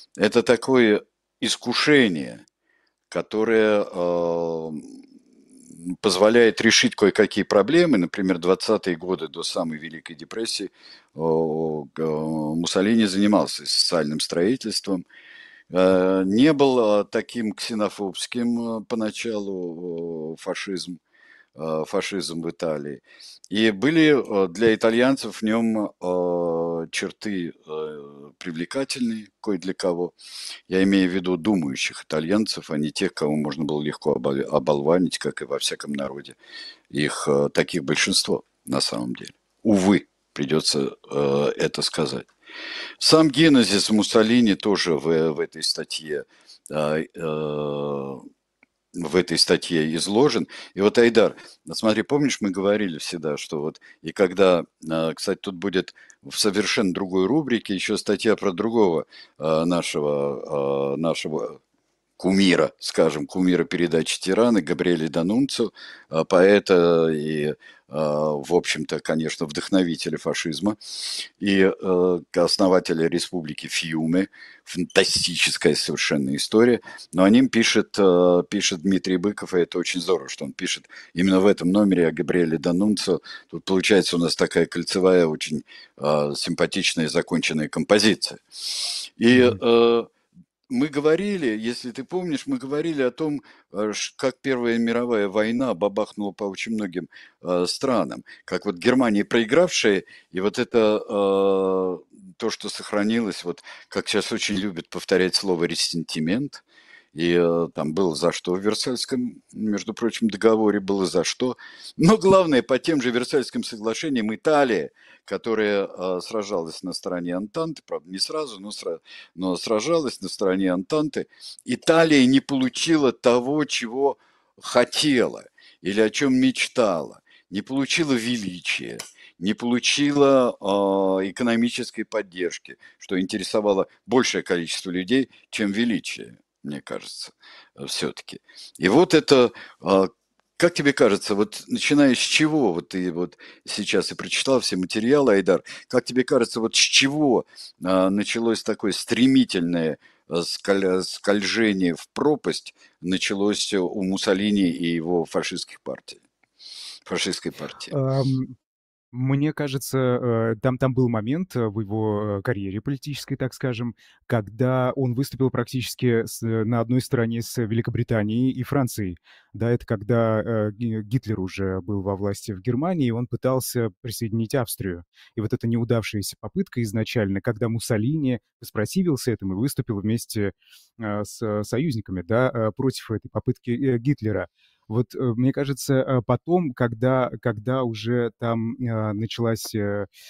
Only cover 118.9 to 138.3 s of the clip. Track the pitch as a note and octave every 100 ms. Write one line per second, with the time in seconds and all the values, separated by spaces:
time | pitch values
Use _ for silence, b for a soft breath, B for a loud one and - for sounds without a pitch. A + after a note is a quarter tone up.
118.9 | E2 B B B E2+ F#2 F2 - G#2+ B2+
119.9 | E3+ C3+ - F#2 - G2 F#2 F#2+ F2+ F#2
120.9 | D#3 D3+ A2 - B B B - B2 -
121.9 | E3 E3 C#3+ B2+ C3+ - C#3 B2+ - E3
122.9 | D#3+ C3+ - B2 B2 B2 D3+ D3 - A#2
123.9 | B2 C#3 - _ _ _ _ - B2 A#2+
124.9 | - D3+ B2+ E2+ G#1+ G1+ b b b E2+
125.9 | G2+ A2 - C#3+ C3 C3 B2 - - A2
126.9 | E2+ A#1+ G1+ b b _ G#2+ - C3+ C3+
127.9 | - D3+ B2+ A2+ B2 G2 F2+ - - A#1
128.9 | A1+ - b b _ F2+ G#2 A#2+ A#2+ -
129.9 | - D3 C#3+ C#3 C3+ B2 - G2 G2+ G2
130.9 | G2 F#2+ F#2+ G2 F2+ A#2+ A2+ A#2 - A#2
131.9 | - G#2+ A2 G2+ F2 E2+ - - B1+ b
132.9 | b - F#2 F#2+ G#2+ F2+ A2+ G#2 G2 -
133.9 | b - B2 A#2 F#2+ - F2+ E2 - F#2+
134.9 | F2+ F#2 C3 B2 b _ - G2+ G2 A#2+
135.9 | G2+ - - A1 A1 _ _ C#2 C#2+ -
136.9 | - - - - - B B B - C#2
137.9 | - D2 - -